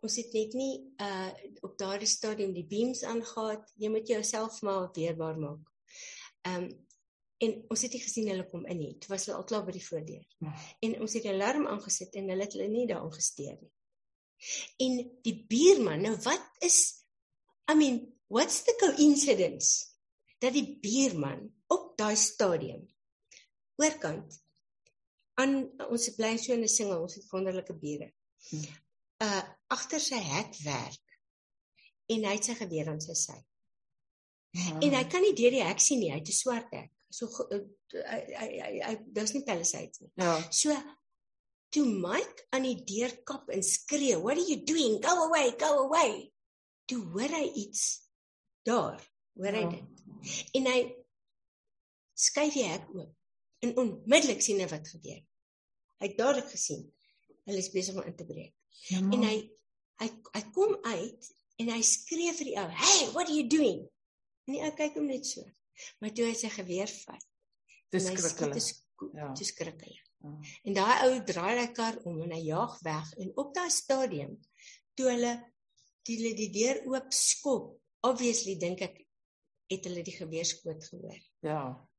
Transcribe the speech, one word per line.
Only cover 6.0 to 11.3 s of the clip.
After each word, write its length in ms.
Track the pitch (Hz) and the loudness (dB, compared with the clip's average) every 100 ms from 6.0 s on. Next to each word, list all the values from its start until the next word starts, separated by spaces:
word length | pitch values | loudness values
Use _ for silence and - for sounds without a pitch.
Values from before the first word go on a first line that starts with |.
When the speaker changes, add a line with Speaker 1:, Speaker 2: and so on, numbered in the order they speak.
| - - - _ 180 | -18 -18 -20 _ -6
Speaker 1:
Ehm, 240 | 185 180 - _ - _ _ _ _ | -6 -6 -12 _ -20 _ _ _ _
en 220 | 226 - - | -2 -2 -4
ons 120 | 226 | -4
het 100 | 247 | -2
nie 80 | 247 | -4
gesien 260 | - - 214 | -6 -2 -2
hulle 180 | 185 185 | -2 -4
kom 160 | 175 165 | -10 -6
in 100 | 180 | -6
nie. 160 | 147 - | -6 -8
Toe 100 | - | -8
was 160 | 196 202 | -6 -4
hulle 120 | 170 | -6
al 60 | |
klaar 220 | 185 214 185 | -4 -4 -4
by 60 | |
die 120 | 185 | -8
voordeur. 400 | - 165 160 - - _ | -6 -8 -8 -12 -16 _
Speaker 2:
Ja. 140 | 156 151 - - | -8 -8 -14 -4
Speaker 1:
En 200 | 226 220 | -2 -2
ons 120 | 220 | -2
het 100 | 226 | -2
die 80 | 220 | 0